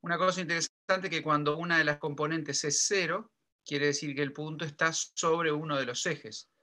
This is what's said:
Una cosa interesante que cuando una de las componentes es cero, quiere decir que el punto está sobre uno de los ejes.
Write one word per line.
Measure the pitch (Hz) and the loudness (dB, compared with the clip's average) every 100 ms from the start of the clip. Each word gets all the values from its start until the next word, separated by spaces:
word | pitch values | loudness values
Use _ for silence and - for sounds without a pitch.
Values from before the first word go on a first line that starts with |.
Una | 170 170 | -4 2
cosa | 185 180 | 2 2
interesante | 170 170 - _ - 190 185 | 0 0 -2 _ -2 0 0
que | 160 | -4
cuando | 147 147 147 151 | 2 2 2 0
una | 170 165 | 2 4
de | |
las | 151 147 | 4 2
componentes | 156 147 151 160 147 143 | -2 -2 0 0 -2 -2
es | 151 139 - | 0 0 2
cero, | 196 170 185 226 _ _ _ | 2 2 -2 -6 _ _ _
quiere | - 143 147 | -6 0 2
decir | 143 151 139 | 2 -2 -2
que | |
el | 143 | -4
punto | 143 156 156 | -4 -8 -6
está | 165 - 165 | -8 0 0
sobre | 165 - - 170 165 160 | 0 -6 -2 2 2 2
uno | 147 156 143 | 0 0 -2
de | 123 | -2
los | 123 180 | -2 -2
ejes. | 147 110 107 - _ | -4 -8 -14 -16 _